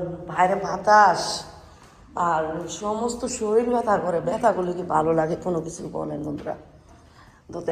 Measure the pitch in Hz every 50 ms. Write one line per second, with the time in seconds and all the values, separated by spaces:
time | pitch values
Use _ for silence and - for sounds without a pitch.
0 | 180 170 175 - - - 160 165 180 185 196 196 196 - - 196 196 214 208 214
1 | 208 190 170 - - - - - - - - - - - - - - - - -
2 | - - - - 180 170 165 160 160 156 160 170 175 165 - - 208 208 214 214
3 | 233 240 233 - 262 240 - - 220 208 214 226 240 240 247 233 233 220 202 175
4 | 165 180 170 165 156 165 196 220 240 220 185 180 180 180 175 175 175 170 156 156
5 | 156 160 165 160 160 156 170 - - 185 180 160 160 160 - - 156 160 160 156
6 | 156 156 151 147 151 151 143 147 - - - - - - - - - - - -
7 | - - - - - - - - _ - - 175 - 165